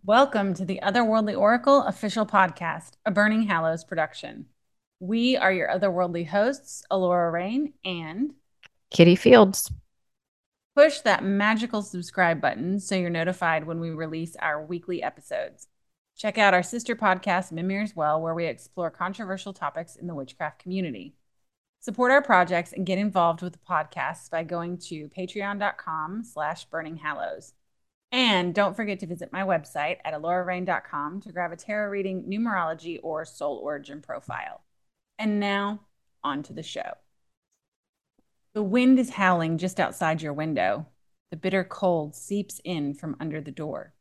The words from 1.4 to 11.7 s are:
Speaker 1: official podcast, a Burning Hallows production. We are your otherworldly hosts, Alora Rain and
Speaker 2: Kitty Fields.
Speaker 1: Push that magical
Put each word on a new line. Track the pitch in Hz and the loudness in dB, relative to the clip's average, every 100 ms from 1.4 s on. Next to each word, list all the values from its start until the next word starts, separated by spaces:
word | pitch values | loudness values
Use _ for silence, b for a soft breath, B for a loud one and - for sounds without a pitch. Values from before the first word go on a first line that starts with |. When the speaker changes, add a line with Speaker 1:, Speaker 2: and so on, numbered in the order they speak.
| 208 240 254 277 | 4 6 6 6
Speaker 1:
official | - - 208 220 214 | 4 -2 -4 -2 2
podcast, | 202 180 - 170 156 - _ - | 4 4 0 -6 -8 -12 _ -2
a | |
Burning | 190 214 220 | 2 4 2
Hallows | 208 170 160 165 | 2 0 0 -2
production. | - 165 156 - 127 110 - _ _ _ _ _ | -4 -4 -4 -6 -16 -16 -18 _ _ _ _ _
We | 185 226 247 254 | -4 0 2 4
are | 185 | 2
your | 185 147 | 2 0
otherworldly | 180 196 175 180 170 165 | 0 0 0 -2 -2 -2
hosts, | 202 226 277 - - - | 2 0 -2 -12 -20 -4
Alora | 196 180 180 170 | 0 2 2 2
Rain | 170 190 254 294 _ | 0 -2 -4 -4 _
and | 190 175 160 180 285 - _ _ - _ _ | -8 -8 -8 -6 -6 -6 _ _ -20 _ _
Speaker 2:
Kitty | - 170 | 8 8
Fields. | 180 233 240 196 - - - _ _ _ _ _ _ _ _ _ | 8 10 10 10 4 -6 -10 _ _ _ _ _ _ _ _ _
Speaker 1:
Push | - 302 - | 6 6 6
that | 220 190 | 2 2
magical | 190 202 208 220 240 | 2 2 2 2 0